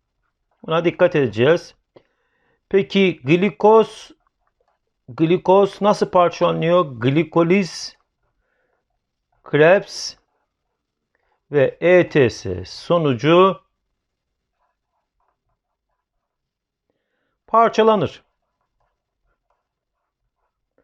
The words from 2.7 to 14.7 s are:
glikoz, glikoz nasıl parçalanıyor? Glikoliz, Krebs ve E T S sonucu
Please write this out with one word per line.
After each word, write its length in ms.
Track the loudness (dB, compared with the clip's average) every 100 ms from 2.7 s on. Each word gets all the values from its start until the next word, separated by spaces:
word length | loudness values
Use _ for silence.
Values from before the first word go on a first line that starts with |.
| -4 -2 0 -2 -2
glikoz, 840 | -2 0 0 0 2 4 2 -6 -20 _ _ _ _ _ _ _ _ _ -20
glikoz 720 | -6 -2 -2 2 2 2 -2
nasıl 300 | -2 -2 -2
parçalanıyor? 720 | 0 0 0 -4 -2 0 0
Glikoliz, 1120 | -2 -4 -2 -2 -2 -2 0 0 -2 -10 -18 -20 _ _ _ _ _ _ _ _ _ _ _ _ _ _
Krebs 720 | -6 2 4 4 0 -12 -16 -18 _ _ _ _ _ _ _ _ _ _ _ _ _
ve 260 | -2 -2 0
E 280 | 2 2 2
T 220 | 2 0
S 340 | -2 -10 -10
sonucu 960 | -12 -14 -4 -2 -2 -2 2 4 4 0 _ _ _ _ _ _ _ _ _ _ _